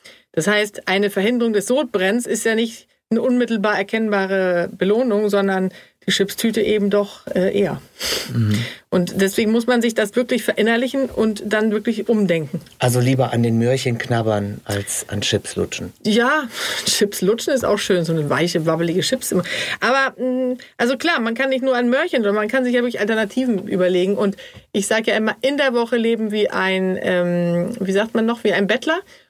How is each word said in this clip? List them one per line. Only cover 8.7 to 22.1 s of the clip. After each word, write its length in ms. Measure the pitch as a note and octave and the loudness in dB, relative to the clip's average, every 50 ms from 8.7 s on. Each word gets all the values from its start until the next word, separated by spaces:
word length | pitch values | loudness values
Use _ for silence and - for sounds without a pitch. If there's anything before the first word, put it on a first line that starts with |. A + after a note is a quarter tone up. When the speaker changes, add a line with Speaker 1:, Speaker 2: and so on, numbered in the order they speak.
| - - _ - | -8 -14 _ -2
Speaker 1:
Und 320 | - F#3 F3 F3 - F#3+ | 0 0 0 0 0 0
deswegen 300 | G3 F#3+ G3 - A3+ G#3+ | 0 0 2 0 2 2
muss 140 | A3+ A#3 A3+ A#3+ | 2 2 2 2
man 140 | B3 A#3+ | 2 2
sich 140 | A3+ A#3+ A3 | 2 0 0
das 200 | - A3 G3+ - | 0 -2 0 0
wirklich 280 | A#3+ B3+ - B3+ A#3 - | -2 0 0 0 -2 0
verinnerlichen 640 | - - - G3+ A3+ A#3 A3+ C4 B3 C#4 C4+ C4+ B3 | -2 0 0 2 2 2 2 0 -2 -2 -2 -2 -2
und 320 | - - A3 A3 G#3+ G#3 - | -2 0 0 0 0 -2 -4
dann 260 | G#3+ G#3+ G#3+ G#3+ A3 | -2 0 0 0 2
wirklich 360 | G#3 G#3+ G#3+ B3 G#3+ G#3 - - | 0 0 0 -2 -2 -2 0 0
umdenken. 540 | A#3+ G#3+ G3+ F3 E3+ E3 D3+ C3+ - D#3 - - - - | 2 2 4 2 2 0 -2 -4 -6 -10 -10 -10 -8 0
Speaker 2:
Also 220 | - B2 B2 B2+ | 0 2 2 4
lieber 340 | B2 C3 C3+ B2+ B2+ A2+ A#2+ | 4 4 4 2 2 0 2
an 80 | A#2 A#2 | 2 2
den 140 | A#2 A2+ A2+ | 2 2 2
Möhrchen 400 | A#2 A#2+ C3 C3+ - C3 A#2+ A2+ | 2 2 2 2 0 -2 -2 -2
knabbern 640 | - - B2 A#2 A2 A2 G#2+ G#2 G2+ G2+ G#2 - - | -2 -2 0 0 2 2 0 0 0 -2 -6 -8 -6
als 420 | - G#2 G2+ G#2 - - - - - | -6 -4 -4 -4 -4 -6 -8 -8 -6
an 120 | G2+ G2+ | -6 -4
Chips 340 | G2 - - F#2+ - - - | -2 0 -2 -2 -2 -2 -4
lutschen. 360 | F#2+ F2+ E2+ - - - F2 - _ - | -4 -4 -4 -4 -10 -10 -10 -12 _ -2
Speaker 1:
Ja, 440 | G#3+ G3+ A#3+ A#3 - D4 D#4 C#4+ A3+ - - - - - - - | 0 2 2 2 2 2 0 -2 -4 -8 -8 -8 -6 -6 -4 -2
Chips 360 | - - - G#3+ G3+ - - | -2 0 0 0 0 -2 -2
lutschen 320 | F#3 F3+ A3+ A#3 - - C#4+ | 0 0 0 0 0 -2 0
ist 120 | B3 A#3 | 0 0
auch 120 | - G#3 G3+ | 0 0 0
schön, 260 | - - G3 F3+ E3 | 0 0 0 0 2
so 80 | D#3+ E3 | 0 0
eine 160 | D#3+ D3 C#3+ | 0 0 0
weiche, 360 | C3+ C3+ E3 F3 E3+ F3 D#3 E3 | 0 0 0 0 0 0 0 0
wabbelige 340 | D#3+ D#3+ E3+ E3+ E3 F#3+ | 0 0 0 0 0 0
Chips 300 | F#3 - C4 B3+ - - | 0 0 -2 -2 -2 -2
immer. 120 | - F#3 F3 - - - - - - - | -2 -2 -2 -2 -4 -6 -6 -6 -6 -2
Aber, 400 | - A3 C4 C4+ C4+ C4 - - A#3+ | 0 0 2 2 2 0 -2 -4 -4
mm, 340 | B3+ B3+ B3+ C4 B3 B3+ B3 - - _ - | -2 -2 0 0 -2 -4 -6 -8 -16 _ -2
also 180 | A#3+ A#3+ C4+ - | 0 0 0 0
klar, 220 | - E4 E4+ C#4 | 0 0 0 0
man 140 | A3 A3+ A#3 | 0 -2 -2
kann 160 | A3+ C4+ C4+ | -2 -2 0
nicht 140 | C4 B3+ B3+ | 0 0 0
nur 120 | C4 B3+ | 0 2
an 140 | A#3+ B3 A#3+ | 2 2 2
Möhrchen, 280 | B3 C#4 E4 F4+ | 2 2 0 0